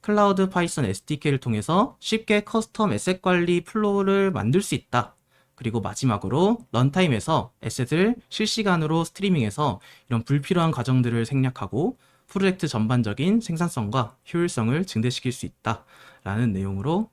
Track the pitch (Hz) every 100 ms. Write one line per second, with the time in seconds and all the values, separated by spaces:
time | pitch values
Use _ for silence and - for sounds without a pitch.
0 | - 208 202 190 190 190 170 - 117 98
1 | - 147 151 135 - 107 104 170 208 -
2 | - 220 220 208 208 226 220 - 214 107
3 | - 185 190 180 175 175 170 220 208 202
4 | 196 196 196 160 101 156 202 139 _ 120
5 | - _ _ _ _ _ 127 113 104 104
6 | 135 104 95 127 190 233 - 113 131 185
7 | 180 113 123 156 104 _ - - 120 156
8 | 202 240 _ - 214 - 202 175 156 160
9 | 165 - 196 175 107 - 147 95 - -
10 | _ 117 113 143 139 175 165 147 120 127
11 | 120 117 113 139 131 123 101 107 185 262
12 | _ _ _ 196 190 185 156 120 110 123
13 | 107 101 156 226 - 165 170 139 104 131
14 | 113 _ - 170 175 147 113 143 185 -
15 | 120 123 131 120 - - - 113 _ -
16 | - - 95 101 120 95 98 98 120 175
17 | 220